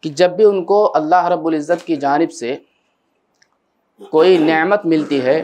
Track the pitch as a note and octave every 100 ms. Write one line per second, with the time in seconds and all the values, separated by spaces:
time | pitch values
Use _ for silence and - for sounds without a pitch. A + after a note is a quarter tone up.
0 | D#3+ C#3+ F3+ F3+ G#3+ G3 E3+ G3+ G#3+ -
1 | D#3 F3+ F3 F3 D#3+ D#3+ D3 E3+ E3+ D#3
2 | C#3 D3 D#3+ - A#2 D3 _ _ _ _
3 | _ _ _ _ _ _ _ _ _ _
4 | - D#3 F3 F#3 D#3 D#3+ E3+ G#3 E3+ E3
5 | - C#3 B2+ D#3